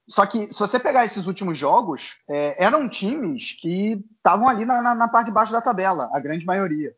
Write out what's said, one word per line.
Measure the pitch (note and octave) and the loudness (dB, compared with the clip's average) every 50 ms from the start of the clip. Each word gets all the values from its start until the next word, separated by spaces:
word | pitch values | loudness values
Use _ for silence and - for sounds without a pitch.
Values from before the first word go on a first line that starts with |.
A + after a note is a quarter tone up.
| _ - | _ -4
Só | - - G3 | 2 2 2
que, | G3 - A3+ G#3 G#3+ - | 2 2 -4 -6 -4 -4
se | - | -4
você | G#3 F#3+ - A#3+ | -2 0 0 0
pegar | - D#4 C4 B3+ A#3+ | 2 2 4 4 4
esses | G#3 - G3+ E3+ | 2 0 -4 -4
últimos | F#3 F3+ - G3+ F3+ D#3+ C3 | -4 -4 -4 -4 -4 -4 0
jogos, | D3 C#3+ E3+ G#3+ A#3+ F3+ C#3+ A#2+ - - - _ _ - | 2 4 4 4 4 2 -4 -6 -8 -14 -18 _ _ -6
é, | D3 D3 D3 D3 C#3 - F3+ | -4 -2 -2 -2 0 2 2
eram | G#3+ C#4 D#4 C#4 G#3+ | 4 4 2 0 -2
times | - - G3 G3+ C#4 D#4+ A#3+ E3 C#3 A2+ - - - - | -6 -4 -4 -4 -4 -2 -4 -4 -4 -6 -8 -10 -12 -8
que | - E3 E3+ F#3+ G3+ G#3+ A3+ G3+ G3+ _ _ _ | -6 -4 -2 -2 0 -2 -2 -4 -6 _ _ _
tavam | - G#3 A#3 G#3+ A#3+ C4 | 2 4 4 4 4 2
ali | B3 G3+ A3+ | 2 2 0
na, | A#3+ B3+ A#3+ | 0 0 0
na, | A#3+ B3 A#3+ | 2 0 0
na | A3+ A#3 A#3 | 0 0 2
parte | A#3+ A3+ A#3+ A#3 | 2 2 2 2
de | G3+ | 2
baixo | G#3+ A3 G#3+ | 0 2 2
da | A3+ A#3 | 0 -2
tabela, | A#3 C4 A#3 F#3 F#3 F#3+ F3+ D3+ B2+ - C3 | 0 0 0 0 2 0 0 0 -2 -4 -4
a | C#3+ | -4
grande | C3+ C#3+ D#3 F3 D#3+ | -4 -4 -6 -6 -4
maioria. | F#3 F#3 G3 G3 F3 D3+ D3+ D3 C3+ - | -2 -2 0 0 -2 -2 -4 -4 -6 -10